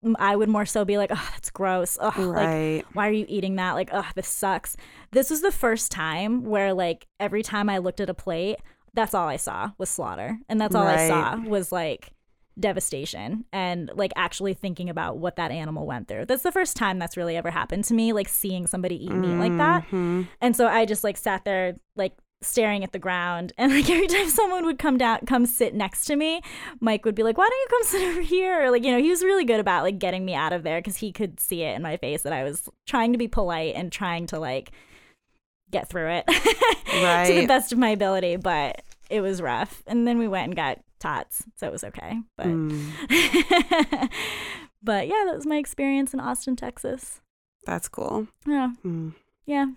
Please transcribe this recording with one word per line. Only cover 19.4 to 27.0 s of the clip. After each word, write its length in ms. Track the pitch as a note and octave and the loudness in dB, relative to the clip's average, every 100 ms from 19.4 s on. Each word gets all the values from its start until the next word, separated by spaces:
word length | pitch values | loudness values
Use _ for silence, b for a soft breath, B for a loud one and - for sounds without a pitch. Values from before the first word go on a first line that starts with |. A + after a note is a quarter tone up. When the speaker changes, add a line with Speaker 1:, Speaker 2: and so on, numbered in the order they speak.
| F3+ E3+ | 2 4
Speaker 1:
that. 260 | D4+ F3+ D#3+ | 4 2 0
Speaker 2:
Mm-hmm. 340 | F#3+ F3 F3 F#3 B | -2 0 0 -2 B
Speaker 1:
And 160 | B3 A#3 | 0 4
so 120 | A#3 | 4
I 180 | A3+ A3 | 4 2
just, 180 | G#3 | 0
like, 140 | G#3+ G3 | -2 -2
sat 260 | - F#3+ | -4 -2
there, 320 | G3+ F#3+ F#3 F3+ _ - | -2 0 -2 -4 _ -4
like, 160 | F#3+ - _ _ | -4 -4 _ _
staring 440 | - - A3 G#3 F#3+ | -4 2 2 2 -4
at 80 | |
the 60 | F#3+ | -6
ground. 520 | F#3 F3+ F3 E3+ E3+ - | -4 -2 -2 -4 -6 2
And, 160 | C4 | 4
like, 160 | C4+ D4 | 6 4
<laughs> 0 | |
every 180 | E4+ F#4+ | 4 4
time 220 | F#4 F#4 | 2 2
someone 360 | - G#4 F4+ E4 | 2 2 2 0
would 140 | C#4+ | 0
come 180 | D4+ B3+ | 2 2
down, 280 | A#3+ A3+ - | 4 2 2
come 200 | B3+ A#3+ | 2 4
sit 300 | - A#3 G3+ | 2 0 0
next 300 | G3 - - | -4 -4 -2
to 100 | C#4+ | 0
me, 260 | D#4 E4 B B B B | 0 -2 B B B B
Mike 240 | A3+ G#3+ | 0 2